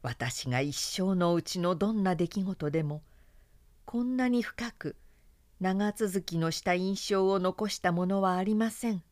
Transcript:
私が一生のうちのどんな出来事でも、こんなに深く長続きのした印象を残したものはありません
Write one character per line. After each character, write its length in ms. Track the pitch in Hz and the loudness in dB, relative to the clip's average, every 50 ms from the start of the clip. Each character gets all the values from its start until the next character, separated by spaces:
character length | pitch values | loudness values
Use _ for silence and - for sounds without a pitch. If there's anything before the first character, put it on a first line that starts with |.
| - | -4
私 460 | 120 120 - 117 123 - - - 131 | -6 -4 -4 -4 -4 -4 -4 -4 -2
が 120 | 123 127 | 0 0
一 160 | 139 147 135 | 0 -2 -2
生 400 | - - - - - 185 190 190 | -4 -6 -4 -2 -2 0 2 2
の 180 | 180 175 170 175 | 4 4 4 4
う 80 | 170 165 | 2 0
ち 160 | - - 180 | -2 -4 0
の 160 | 175 175 180 | 0 0 2
ど 180 | 156 196 208 220 | 2 0 0 2
ん 120 | 214 196 | 2 2
な 100 | 190 180 | 2 2
出 140 | 160 175 170 | 2 0 -2
来 160 | - 202 190 | 0 -4 -4
事 260 | 190 190 - - 147 | -4 -4 -4 -4 -2
で 140 | 147 160 156 | 0 0 -2
も、 180 | 147 147 151 - - - - - - _ - - _ _ - - - - - - | -2 -4 -8 -10 -18 -20 -20 -20 -20 _ -20 -20 _ _ -20 -20 -20 -20 -20 -18
こ 180 | - - 233 247 | -6 -4 -2 -2
ん 140 | 247 254 | 0 0
な 120 | 254 254 247 | 2 2 4
に 140 | 247 240 240 | 4 2 2
深 300 | - - - 240 233 - | 0 -6 -8 -8 -8 -8
く 240 | - - 151 - - - - - - _ - - _ _ _ - - | -8 -10 -10 -10 -10 -18 -20 -20 -20 _ -20 -20 _ _ _ -10 -4
長 320 | 185 185 190 190 208 208 208 | -2 0 0 2 0 0 0
続 300 | - 220 202 180 196 170 | 0 -2 0 0 -2 -4
き 160 | - 170 165 | -2 -2 0
の 120 | 165 160 | 0 0
し 100 | 156 - | -2 -2
た 140 | - 190 180 | 0 0 0
印 360 | 180 180 190 202 196 - - | 2 2 0 -2 -2 -2 0
象 200 | 202 190 190 190 | 2 4 4 4
を 80 | 196 196 | 4 4
残 300 | 180 185 185 - 214 202 | 2 0 0 0 -4 -4
し 100 | - - | -4 0
た 140 | - 180 170 | 0 0 2
も 120 | 175 180 | 2 0
の 160 | 180 196 196 | 2 2 2
は 140 | 196 190 180 | 2 2 2
あ 60 | 180 190 | 2 0
り 140 | 196 214 | 0 2
ま 140 | 214 226 226 | 2 2 0
せ 220 | 220 - - 233 214 | -2 -4 -4 -2 -2
ん 120 | 180 - _ | -2 -6 _